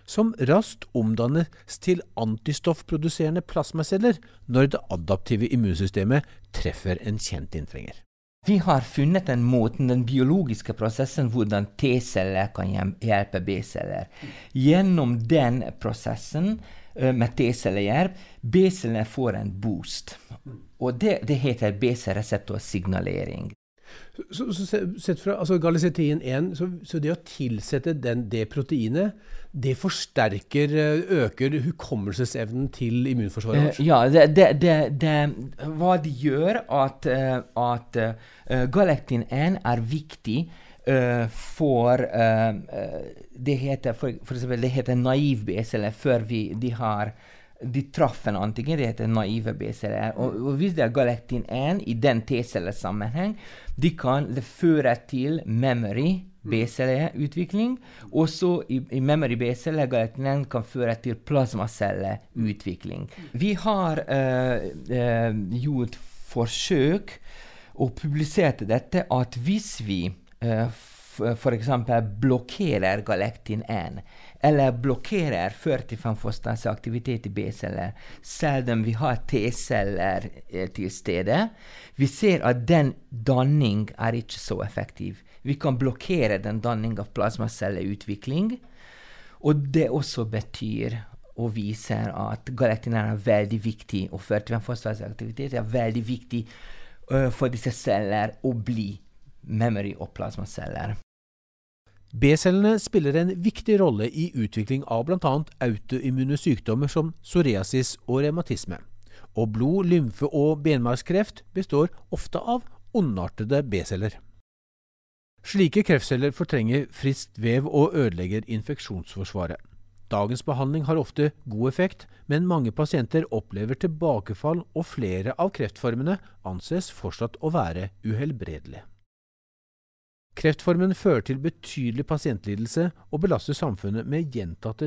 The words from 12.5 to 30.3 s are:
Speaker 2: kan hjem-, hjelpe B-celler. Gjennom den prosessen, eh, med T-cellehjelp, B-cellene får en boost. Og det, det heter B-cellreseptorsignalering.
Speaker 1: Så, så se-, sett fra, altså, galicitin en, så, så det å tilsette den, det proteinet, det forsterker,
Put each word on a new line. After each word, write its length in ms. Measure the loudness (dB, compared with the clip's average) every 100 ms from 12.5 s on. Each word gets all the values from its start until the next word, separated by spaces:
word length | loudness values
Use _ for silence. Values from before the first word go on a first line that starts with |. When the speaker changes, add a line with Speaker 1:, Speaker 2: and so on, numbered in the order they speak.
Speaker 2:
kan 160 | -2 -4
hjem-, 240 | -2 -2 -2
hjelpe 380 | 2 2 2 -2
B-celler. 600 | -2 -4 -4 -6 -6 -6 -8 -12 -16 -16 -8 2
Gjennom 640 | 6 6 6 4 4 0 2
den 300 | 4 4 2 -2 -6
prosessen, 720 | -6 -4 -4 -6 -4 -2 -2 -2 -8 -18 -16
eh, 180 | 0 2
med 240 | 2 2 2
T-cellehjelp, 800 | 0 0 0 2 2 2 2 -2 -16 -10
B-cellene 640 | 2 4 4 4 -2 -2
får 380 | -2 -2 -2 -2
en 100 | -4
boost. 640 | -4 -4 -4 -6 -10 -12 -18 -18 -18 -16 -18 -18 -6
Og 160 | -4 0
det, 160 | 2 2 0
det 140 | 0
heter 340 | 0 0 0 2
B-cellreseptorsignalering. 1700 | 0 0 -2 -4 -2 -4 -2 -8 -4 -4 -2 -2 -2 -4 -6 -8 -10 -12 _ _ -20 -20 -18 -16 -12
Speaker 1:
Så, 240 | -8 -6
så 140 | -4 -2
se-, 200 | -2 -2 -4
sett 200 | -4 -2
fra, 180 | -2 -2
altså, 160 | 2 2
galicitin 600 | 4 2 2 2 2 0
en, 300 | 0 -2 -2 -2
så, 100 | -6 -6
så 140 | -6 -4
det 120 | -2
å 80 | -2
tilsette 720 | -6 -6 -4 -4 -2 -2 -2 -2
den, 300 | -2 -2 -2
det 160 | -2 -2
proteinet, 640 | -4 -2 0 0 2 0 -2 -10 -10 -10
det 240 | -4 -2 0
forsterker, 920 | -2 -4 -4 0 2